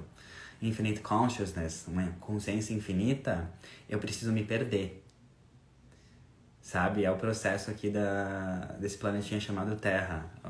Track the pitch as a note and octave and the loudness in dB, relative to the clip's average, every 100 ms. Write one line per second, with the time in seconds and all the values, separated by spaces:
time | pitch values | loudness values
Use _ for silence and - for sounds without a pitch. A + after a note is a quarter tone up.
0 | D#2+ - - - - - A2+ A2 G#2+ G#2+ | -6 -16 -20 -16 -16 -4 -2 2 2 0
1 | - G#2+ B2 - F#2 E2+ E2 - - F2 | 2 4 4 4 -2 0 -2 -4 -4 0
2 | F2+ E2+ - G#2+ G2+ G#2+ A2 G#2+ G2+ F#2 | 0 -2 -4 -2 0 0 0 -2 0 2
3 | A2+ C3+ - F2 E2+ - - - - G#2 | 4 2 2 0 -2 -8 -18 -20 -4 -2
4 | - G2+ A2+ A2 G#2+ A2+ A#2 G2+ F#2 - | -2 -2 2 2 2 0 2 0 0 -6
5 | - - - - - - - - - - | -20 -20 -20 -20 -20 -20 -20 -20 -20 -20
6 | - - - - - - - F#2 F#2 G#2 | -20 -20 -20 -20 -20 -20 -4 0 2 4
7 | F#2 F#2 A2 A2 G2+ G2 - G#2 G#2 G#2 | 4 4 0 0 0 0 -2 -2 0 2
8 | G2+ G2 G2 G2 F#2+ F#2 - - G2 - | 2 2 0 -2 -2 -4 -4 -4 -4 -2
9 | G#2+ G2+ G2+ G#2+ G#2 G2 G2+ G#2+ G2+ F#2+ | -2 0 0 -2 -2 -2 0 0 2 2
10 | F#2 D#2+ E2 - - | 0 -4 -6 -12 -8